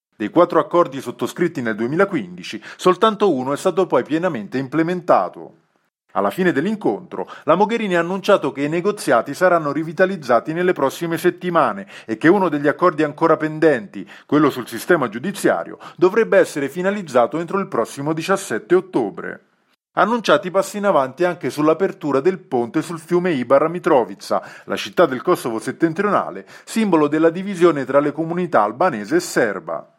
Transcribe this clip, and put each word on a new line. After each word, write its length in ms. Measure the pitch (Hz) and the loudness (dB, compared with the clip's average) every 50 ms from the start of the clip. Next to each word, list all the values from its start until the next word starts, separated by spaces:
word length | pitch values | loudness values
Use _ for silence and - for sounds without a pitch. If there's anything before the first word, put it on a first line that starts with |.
| _ _ _ - | _ _ _ -8
Dei 120 | 110 101 | -8 0
quattro 280 | - 160 175 175 185 165 | 4 4 4 4 4 2
accordi 420 | 147 - - 175 170 156 131 139 | 0 2 2 2 2 2 -2 -8
sottoscritti 600 | - - - - 127 113 - - 170 165 165 143 | -10 -10 -6 -6 -6 -6 -2 -2 -4 -2 -2 -4
nel 140 | 123 113 110 | -4 -4 -4
duemilaquindici, 840 | 101 117 123 147 175 196 196 180 147 101 87 90 87 87 - - 107 - - - | -4 -4 -4 0 0 0 0 -2 -6 -6 -8 -12 -14 -14 -14 -14 -14 -14 -16 -16
soltanto 580 | - - 185 180 175 - 220 214 202 214 202 | 0 2 2 2 4 2 0 2 2 2 2
uno 200 | 156 127 127 131 | 2 0 -2 -4
è 40 | 143 | -4
stato 300 | 143 - 190 175 185 185 | -2 -2 0 0 2 0
poi 160 | 160 175 135 | 2 2 0
pienamente 560 | 117 - 139 160 175 185 151 113 104 87 - 131 | 0 0 -2 -2 0 -2 -4 -4 -6 -6 -6 -6
implementato. 1000 | 135 127 147 156 165 165 180 180 175 170 139 113 92 - - 87 80 - - _ _ _ _ _ _ _ _ _ _ _ | -4 -2 -2 -2 0 0 -2 -4 0 2 2 2 2 0 -6 -12 -18 -18 -20 _ _ _ _ _ _ _ _ _ _ _
Alla 200 | - 98 98 101 | -4 -2 -2 -2
fine 200 | - - 190 180 | 0 0 0 2
dell'incontro, 800 | 139 135 151 202 226 208 - 131 107 95 - - - 95 90 - - - - | 2 2 0 -2 -4 -2 -2 -2 -2 -2 -6 -10 -10 -10 -10 -10 -14 -4 0
la 100 | 143 156 | 2 2
Mogherini 400 | 180 208 202 233 233 220 196 180 | 4 2 0 0 -2 -2 0 0
ha 60 | 170 | 0
annunciato 500 | 170 170 185 196 185 - 202 180 - - | 0 0 -4 -2 2 2 2 4 2 -2
che 120 | - 135 | -4 -4
i 60 | 139 147 | -4 -2
negoziati 640 | 160 175 175 202 208 - - 156 131 117 110 143 | -2 -2 -2 -2 -4 -2 0 2 2 2 2 0
saranno 380 | 143 - 185 180 175 170 156 143 | -2 0 2 2 2 2 0 -2
rivitalizzati 840 | 139 156 160 160 170 156 185 185 196 175 143 - 120 113 113 - | -4 -4 -6 -4 0 0 0 0 0 -4 0 2 2 2 2 0
nelle 200 | 160 170 180 175 | -2 0 0 0
prossime 460 | - - 135 131 - - 170 170 165 165 | 0 0 0 -2 -2 -4 -4 -4 -4 0
settimane 680 | 175 180 175 175 - 180 170 165 143 117 101 98 101 - - - - | 0 0 0 0 -4 0 2 2 2 2 0 -4 -10 -14 -18 -16 -8
e 120 | - 110 | -8 -4
che 100 | - - | 2 4
uno 220 | 156 190 208 190 170 | 4 4 4 4 0
degli 180 | 147 147 143 | 0 0 0
accordi 380 | 151 135 - 175 180 160 147 156 | 0 2 2 2 2 2 2 -2
ancora 320 | 147 143 - 165 160 156 | -4 -2 0 2 2 2
pendenti, 680 | 143 151 156 156 156 156 160 143 120 104 95 - 101 90 - - - _ | 2 0 -4 -2 2 4 4 4 2 -2 -8 -12 -14 -14 -14 -18 -20 _
quello 240 | _ 135 156 156 139 | _ 2 4 4 2
sul 160 | - 127 117 | 2 -2 -8
sistema 420 | - 117 107 - - 180 165 131 117 | -10 -10 -6 0 0 2 2 2 -2
giudiziario, 680 | 101 117 135 196 190 - - 151 101 85 85 90 92 - - - - | -4 -6 -8 -8 -6 0 0 0 0 0 -4 -8 -14 -16 -18 -20 -2
dovrebbe 420 | - 156 185 190 233 220 185 196 | 2 2 2 4 2 2 4 4
essere 320 | 196 160 - - 156 139 135 | 4 4 2 0 -4 -6 -6
finalizzato 680 | 135 175 180 190 202 214 190 156 117 123 117 117 - 160 | -6 -4 -4 -4 -4 -4 -6 0 2 2 2 2 0 -6
entro 220 | 170 160 175 196 | -6 -4 -4 -4
il 80 | 190 - | -4 -2
prossimo 440 | - 113 110 - - 135 139 147 | -2 -4 -4 -4 -6 -6 -6 -4
diciassette 600 | 165 160 147 - 196 190 - - 120 104 - - 175 | -4 -4 -2 -2 -2 -2 -2 -6 -6 -8 0 2 2
ottobre. 680 | 185 185 - - 147 117 98 85 85 87 90 85 - _ _ _ _ _ _ _ _ _ _ | 2 2 0 -2 -2 -2 -2 -6 -8 -12 -12 -14 -14 _ _ _ _ _ _ _ _ _ _
Annunciati 580 | _ - 175 208 240 240 196 - 190 196 196 180 | _ 0 0 0 0 -2 2 2 2 2 2 0
passi 280 | 170 196 190 - - 208 | -2 -2 -2 -2 -4 -2
in 80 | 202 | 0
avanti 360 | 202 180 147 135 131 127 131 | 2 2 2 0 0 -2 -2
anche 260 | 175 180 175 - - 131 | -2 -2 -2 -4 -6 -6
sull'apertura 680 | 120 147 151 156 160 160 190 190 - - - 147 131 135 | -4 0 2 2 2 2 0 -2 -4 -6 -4 -2 0 2
del 220 | 139 180 190 180 | 2 0 0 -2
ponte 420 | - _ - 123 120 117 101 156 | -6 _ -2 -2 -2 -2 -4 -4
sul 160 | 151 - 175 156 | -4 -4 -8 -12
fiume 320 | - - 175 180 180 185 | -4 -2 -2 0 0 0
Ibar 320 | 160 127 123 120 139 139 | -2 -2 2 4 4 4
a 60 | 151 160 | 4 2
Mitrovica, 760 | 170 175 - 175 160 131 110 98 101 - - - 107 92 - - - - - | -2 -2 2 4 4 4 4 0 -4 -12 -6 -4 -4 -4 -4 -6 -14 -18 -8
la 100 | - 101 | -6 -6
città 320 | 98 - 104 98 - 180 | -6 -6 -4 2 2 2
del 160 | 147 131 120 | 2 2 -2
Kosovo 380 | - 180 175 - - 170 - 110 | 0 0 0 0 -2 -4 -4 -4
settentrionale, 840 | - 196 190 - 170 165 160 190 202 208 185 127 87 78 85 98 - - - - - | -6 -8 -4 -2 -2 -2 0 -2 -2 0 0 -2 -2 -4 -8 -12 -16 -18 -20 -20 -18
simbolo 420 | - - 226 220 202 170 160 151 | -6 -4 -2 0 2 4 2 2
della 240 | 143 147 156 160 165 | 2 2 2 2 2
divisione 540 | 160 180 190 202 202 165 170 175 156 143 131 | 2 0 -6 -8 0 2 2 2 2 0 -2
tra 160 | 120 135 143 | 2 2 2
le 100 | 147 151 | 2 2
comunità 540 | 143 151 165 160 170 180 180 170 170 120 104 | -2 -4 -6 -4 -4 -4 -2 0 2 2 2
albanese 500 | 104 117 127 175 185 127 107 104 98 143 | 2 0 0 0 0 0 -2 -4 -2 -2
e 60 | 175 | -2
serba. 720 | 165 - - 170 131 107 98 90 80 80 80 69 - _ _ | -2 -2 0 0 0 0 -2 -6 -8 -8 -10 -10 -10 _ _